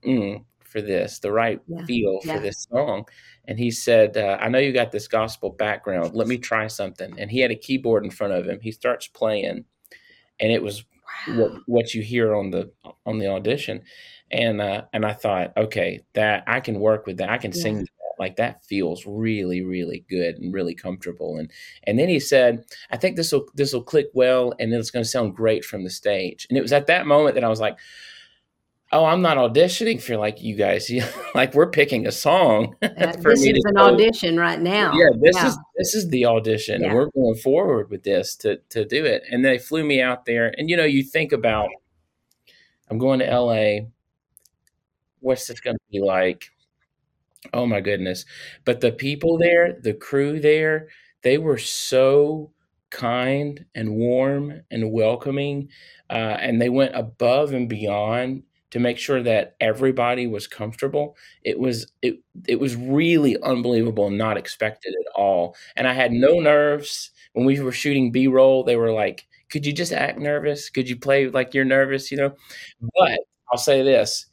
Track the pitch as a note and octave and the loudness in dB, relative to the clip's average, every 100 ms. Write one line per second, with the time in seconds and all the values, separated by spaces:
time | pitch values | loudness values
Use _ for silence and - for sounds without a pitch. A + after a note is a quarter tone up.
0 | - C3 G2+ G#2 - _ _ A2 G#2 F#2 | 0 -2 -2 -8 -16 _ _ -10 -2 -2
1 | - - G#2 G#2+ A#2 G#2 - E3+ F3 A#2+ | -2 -6 -4 0 0 -4 -10 -14 -4 -2
2 | G#2 F#2+ D#3+ C3+ G#2 - - A#2 D3 G2+ | 0 -2 -6 -6 -6 -10 -6 -4 -2 -6
3 | A2 - - _ - A2 A#2+ A2+ - A2+ | -10 -20 -20 _ -12 -4 -4 -4 2 4
4 | G#2+ - G2+ G2 A2+ B2+ C#3+ B2 A#2 G#2 | 4 2 -2 -2 0 0 2 0 -2 -4
5 | - A2+ A2+ - G2 - G#2+ G2+ - F#2 | -4 -2 -2 -4 -10 -4 -4 -4 -4 -4
6 | E2+ A2 A2+ B2 B2 A2+ A2 - G2 F2+ | -2 -2 -2 -2 -2 -4 -4 -8 -10 -8
7 | F#2+ - G#2 A#2+ B2+ G#2+ - C3 A#2 A2+ | -16 -12 -6 0 0 0 -4 -4 0 0
8 | G2+ - G2+ F2+ F2 F#2+ A2+ A2 B2 B2 | 0 -6 -4 -4 -4 -8 -10 -6 -4 -4
9 | - - A2+ G#2+ F2+ F#2 - _ _ - | -8 -4 -2 -2 -4 -8 -14 _ _ -20
10 | _ _ _ _ A2 A#2 G#2 G2+ - _ | _ _ _ _ 0 0 -2 -10 -16 _
11 | - - - A#2 A2 - - A#2+ A2+ A2+ | -18 -14 -6 0 0 0 0 0 0 -6
12 | G#2+ A#2+ A2 G#2 G2 F#2 F#2 _ - - | -4 0 0 0 -2 -6 -8 _ -20 -14
13 | - A2 G2 G2 G2+ C#3+ - G#2+ - - | -8 -4 -4 -2 -2 -4 -6 -10 -14 -20
14 | - - _ - A#2 G#2 G#2 G2+ - A2 | -20 -20 _ -2 -2 -2 -4 -6 -6 -4
15 | G#2+ G#2 A2 F#2+ F2+ - A2 G#2+ F2 - | -4 -2 -2 -2 -2 -2 -2 -2 -4 -6
16 | _ - G#2+ G2+ - B2 B2+ G#2 G#2+ G#2+ | _ -2 0 0 -2 -4 -4 -2 0 0
17 | G#2 F#2 F#2+ A#2 A2 F3 A2 G#2+ F#2 _ | -4 -8 -4 -4 -6 -6 -4 -4 -8 _
18 | D#2+ - F#2+ F2+ A#2 - _ G2+ F2 F2+ | -16 -8 -8 -4 -6 -6 _ -4 -4 -6
19 | G2+ G#2 A2+ G#2+ F#2 F2+ F#2 F#2 E2+ - | -10 -6 -4 -2 -4 -4 -6 -6 -6 -10
20 | _ F#2 E2+ E2+ F2+ F#2+ E2+ E2+ F#2 F2+ | _ -4 -4 -4 -8 -6 -6 -8 -10 -10
21 | - E2+ E2 D#2+ D#2 - - - - A2 | -12 -10 -10 -8 -10 -14 -20 -10 -2 0
22 | E3+ E3 - C3+ B2 A#2 - - - A#2 | 2 0 2 4 4 2 -8 -20 -12 -4
23 | F#3 F3 E3 C#3 - C#3 C#3 C3 A#2+ D#3 | -2 -2 -2 -2 -2 -4 -2 -2 0 0
24 | - B2+ B2+ B2+ B2 - A2+ A#2 A2 B2 | 0 2 4 4 0 -2 -2 -2 -2 -4
25 | A#2 B2+ A2 F#2+ A2+ A2 - G#2 F#2 F2+ | -4 -2 -2 0 0 0 -4 -10 -10 -6
26 | G#2 G2+ F2+ - - C3 - C#3+ C#3+ F3 | -2 -2 -4 -8 -4 -2 2 0 2 0
27 | D3+ D3 D3+ B2+ A#2 A2 A2 - - - | 4 4 4 2 0 0 -2 -6 -20 -20
28 | - - - _ _ _ _ _ _ D3+ | -20 -20 -20 _ _ _ _ _ _ 2
29 | D#3+ F3 F3 C#3+ A#2+ A#2+ F3+ F3+ A3+ G#3+ | 4 4 2 4 4 4 4 2 -2 -2
30 | - A2 G#2+ A2 A2 G#2 G2+ F#2 - B2 | -4 -2 -2 -4 -8 0 0 0 -2 -4
31 | A2+ - - - C#3 C3+ F3 E3 D3 B2 | -4 -8 -6 0 2 4 4 4 2 2
32 | A2 - D3+ F3+ D#3+ G#2+ A#2 - G#3+ - | -2 -2 2 4 4 4 0 -4 -6 -2
33 | F3 F3 D3+ C3+ C3+ C3+ - C#3 G3 - | -2 2 4 6 6 4 4 6 6 8
34 | A3 A3+ F3 E3 E3+ D#3+ E3+ G3+ F#3+ D3 | 4 2 0 2 0 0 0 2 2 6
35 | E3 A2+ D3+ F3+ D#3+ - - - F#3 G#3+ | 6 8 6 6 2 0 -10 -4 -2 -2
36 | F3 C3 A#2+ A2+ A2 G#2+ - G2+ G2 A2 | -2 2 4 2 0 -2 -2 -2 0 2
37 | D3+ C3+ B2 A2+ C3+ D3+ F#3+ A#2+ G2+ G2+ | 0 2 0 0 2 2 2 -2 -2 -8
38 | G2+ F#2+ F#2+ - A2 G2+ _ A#2 G#2+ B2 | -2 0 -2 -4 -4 -4 _ -6 -2 -2
39 | D3+ G#2+ - B2 C3 B2+ - D#3+ D3+ C3+ | -2 -4 -4 0 2 2 -2 -4 0 0
40 | B2+ B2 - A#2 A#2 - D#3 F3 D#3 C#3 | 0 -2 -2 0 0 -2 -2 0 2 2
41 | C3+ D#3+ D#3+ C3+ A#2+ G#2+ G#2 - _ _ | 0 -4 -2 0 0 0 -2 -6 _ _
42 | _ _ _ _ _ _ _ _ _ A2 | _ _ _ _ _ _ _ _ _ -2
43 | C3 C3 B2+ B2 A#2+ A2 G#2+ G#2 A2 _ | 0 2 2 2 2 2 2 0 -6 _
44 | _ _ _ _ _ _ _ _ _ _ | _ _ _ _ _ _ _ _ _ _
45 | _ _ C3 B2+ - A#2+ B2+ A2+ _ G2+ | _ _ -4 -2 -4 -10 -6 -6 _ -2
46 | G2 F#2 F#2 F2+ - _ _ _ _ _ | 0 2 0 -2 -14 _ _ _ _ _
47 | _ _ _ _ - A#2+ B2 G#2 G2 G2+ | _ _ _ _ -8 -4 0 -2 -2 -4
48 | F#2 F#2 - - - - - A#2+ A#2+ A#2 | -4 -8 -12 -20 -20 -6 -4 0 0 -2
49 | C3+ D3 E3 E3 E3+ E3+ F3 F3 - C#3+ | -6 -2 0 2 4 4 2 0 -6 -6
50 | - C#3 C#3+ D#3 D3+ D#3 D#3 D#3 D#3 - | -2 0 0 2 2 4 2 -2 -6 -20
51 | _ _ B2+ C#3 D#3+ B2 - - - C3 | _ _ 0 2 2 -2 -2 -8 0 4
52 | C3+ C#3 D3 D#3 D3+ _ _ _ _ - | 6 6 4 0 -10 _ _ _ _ -8
53 | A#2+ B2 B2+ C#3 D3 C#3+ - - A2 G#2+ | -4 -2 0 -2 -4 -8 -16 -8 -4 -2
54 | A#2+ B2 C3+ C#3 C#3+ D#3 _ A#2 A2 A2+ | 0 2 0 -2 -4 -10 _ -6 -4 0
55 | A2 B2 C#3 C#3 C#3+ C#3+ C#3 - - - | 0 0 -4 -4 -4 -6 -10 -16 -20 -20
56 | _ A#2 A2 G#2+ - A#2 A#2+ B2+ C3+ - | _ -4 -4 -4 -2 0 2 2 0 -2
57 | A2+ - A#2+ C3 D3 C3 A#2+ A2 G#2 G#2 | -8 -2 2 2 0 -2 -4 -4 -4 -2
58 | G#2 A#2+ B2+ C3+ - _ _ A#2+ B2 A#2+ | -2 -2 -4 -8 -12 _ _ -2 -2 -2
59 | - C3+ A#2+ G#2+ - _ A2+ A2 C3 B2+ | -2 -2 2 0 0 _ -2 2 0 2
60 | A#2+ B2 B2 G#2 - - G#2+ A2+ C#3 C#3+ | 0 0 -4 -6 -10 -10 -10 -6 -4 -4
61 | D3 _ - _ - - B2+ A#2 - _ | -6 _ -20 _ -6 -2 -2 -2 -8 _
62 | B2+ - _ - - A#2 C#3 A#2+ B2+ C#3 | -4 -4 _ -12 -4 -2 -2 -4 0 2
63 | E3 E3+ C#3+ G#2 - B2+ A#2+ A#2 A#2 G#2+ | 4 4 4 2 -2 -2 2 2 0 0
64 | G2+ G2+ A2 G#2 - - A2 - F#2 F#2 | 0 0 -2 -2 -6 -4 -4 -4 -10 -8
65 | F2 - G2+ F#2 F2 - - - B2+ B2+ | -6 0 2 2 0 -6 -14 -2 0 2
66 | B2 A#2+ C3+ E3+ D3+ D3 D3 D3 C#3+ - | 0 4 4 4 4 4 4 0 -6 -12
67 | - _ _ A#2 C3 C#3 C3 A#2+ D3 C#3 | -14 _ _ 0 2 2 -2 -4 0 2
68 | B2 B2 C3+ C3 C3+ C3 B2+ A#2+ A#2 A2 | 2 2 4 6 6 6 2 2 2 0
69 | G#2 - _ _ _ D3+ C#3+ D3 F3 D#3 | -2 -4 _ _ _ -6 -4 -4 -4 -2
70 | C#3 - D3 D3 D3+ C#3+ - - B2+ B2 | -4 -4 -4 -2 -2 -6 -6 -4 -4 -4
71 | C#3 C#3 C3 C3 B2+ C#3 C3+ C3+ C3+ C3+ | 2 2 2 0 0 0 2 2 2 -2
72 | C3+ C#3 C#3 C#3 _ - - _ A#2 - | -4 -2 -2 -4 _ -20 -20 _ -4 2
73 | E3+ G#2 - _ - A#2+ - C3+ C3+ B2+ | 2 2 -8 _ -6 -2 2 4 6 4
74 | G#2+ - - | 4 -4 -10